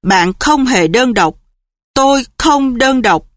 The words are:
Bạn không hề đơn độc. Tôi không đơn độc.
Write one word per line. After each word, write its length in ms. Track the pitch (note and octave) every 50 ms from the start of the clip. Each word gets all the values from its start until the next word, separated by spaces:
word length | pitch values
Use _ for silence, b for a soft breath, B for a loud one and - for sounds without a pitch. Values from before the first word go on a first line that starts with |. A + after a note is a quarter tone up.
Bạn 300 | - F3+ G3 F#3 E3+ F#3 F#3 -
không 280 | - D4 D4+ C#4 C4+
hề 220 | B3 C4 F#3 E3+ D#3+
đơn 260 | F3 A#3 C4 B3+ A3
độc. 200 | G3+ F3 D#3 - _ _ _ _ _ _ _ _ _ _ _ _
Tôi 300 | C4+ C4+ C4+ C#4 C#4 A#3+ - _ -
không 400 | - D#4+ D4 C#4 C#4 C4+ B3 A#3
đơn 240 | C4 C4 C4+ B3+
độc. 240 | A3+ G#3 F3 D#3 - _ _